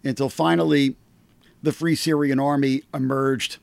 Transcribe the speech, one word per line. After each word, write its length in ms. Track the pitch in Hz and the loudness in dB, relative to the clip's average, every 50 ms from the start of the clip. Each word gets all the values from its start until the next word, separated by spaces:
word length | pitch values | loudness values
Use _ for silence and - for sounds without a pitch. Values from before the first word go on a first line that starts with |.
| - | -4
until 240 | 135 127 110 139 131 | -6 -2 -2 -2 -4
finally 640 | - - 160 165 170 170 165 160 151 143 139 135 127 _ _ _ _ _ _ _ _ _ _ _ _ _ - | -2 0 0 2 2 2 2 2 4 4 4 2 0 _ _ _ _ _ _ _ _ _ _ _ _ _ -4
the 100 | 151 139 | -4 -4
Free 240 | - 160 170 160 | -2 -2 -2 0
Syrian 420 | - - 165 156 147 147 139 139 131 | 0 0 0 0 0 2 2 0 0
Army 440 | 139 143 143 139 139 135 131 139 - _ - | 0 0 0 2 0 0 0 -2 -4 _ -6
emerged 600 | 147 131 131 135 135 135 135 135 123 - - - - | -4 -2 -2 0 0 0 0 0 -2 -4 -8 -10 -12